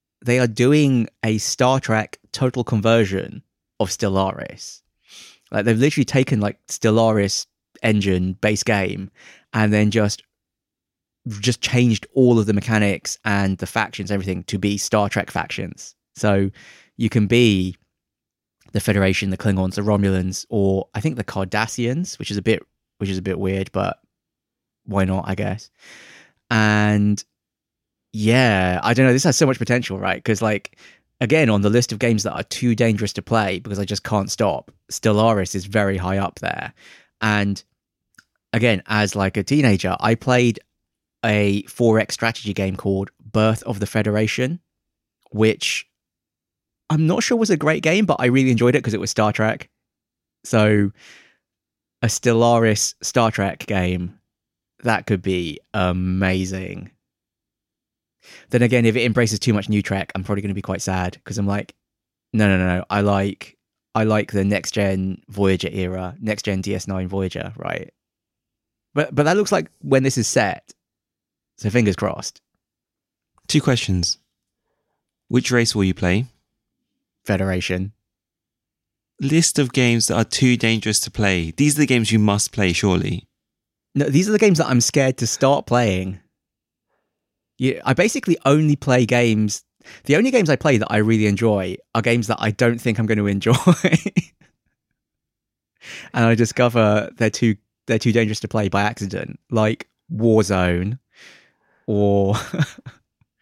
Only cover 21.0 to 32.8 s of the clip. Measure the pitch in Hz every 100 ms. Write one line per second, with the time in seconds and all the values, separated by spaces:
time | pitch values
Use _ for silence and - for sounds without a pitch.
21 | 156 123 101 - 92 107 113 - 117 143
22 | 185 - 104 101 110 107 - _ _ -
23 | 98 95 95 95 95 98 98 98 95 -
24 | _ _ _ _ _ _ _ _ - 98
25 | 92 95 - 95 101 110 - _ - -
26 | - - _ _ - 110 107 107 104 104
27 | 104 104 - _ _ _ _ _ _ _
28 | _ 107 107 123 127 98 92 90 107 117
29 | 131 127 160 127 135 131 113 123 120 95
30 | 98 90 - 104 110 104 - _ - _
31 | _ - 117 156 131 104 104 117 120 104
32 | 120 110 104 - - - 123 113